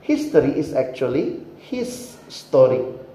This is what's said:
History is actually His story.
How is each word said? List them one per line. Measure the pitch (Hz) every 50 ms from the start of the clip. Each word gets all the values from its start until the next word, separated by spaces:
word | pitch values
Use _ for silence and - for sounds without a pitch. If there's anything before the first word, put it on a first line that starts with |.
History | _ - 302 277 - - - 156 131 139 -
is | - 156 -
actually | - 131 131 - - - 135 123 123 151 208 262 - - - - - -
His | - - - 247 233 - - - - - - - - -
story. | - - - - - 139 131 127 127 127 - - - - - - -